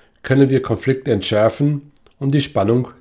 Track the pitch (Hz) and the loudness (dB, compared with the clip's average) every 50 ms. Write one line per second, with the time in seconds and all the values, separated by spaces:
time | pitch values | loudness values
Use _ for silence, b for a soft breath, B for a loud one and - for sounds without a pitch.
0 | b b b b - - 139 139 139 135 135 127 - - 117 107 - 131 135 131 | b b b b -4 0 2 4 4 4 2 0 0 -2 -4 -4 -2 -2 -4 -2
1 | - 139 117 101 95 - 110 104 107 113 - - 143 147 147 143 143 - _ - | -2 -2 -2 -2 -2 0 0 2 2 2 2 0 -2 -2 -2 -4 -6 -12 _ -20
2 | _ _ _ - 139 139 143 151 - - - - 98 101 117 123 123 - - - | _ _ _ -6 -4 0 0 0 0 0 -2 -2 0 2 2 0 0 -4 -10 -10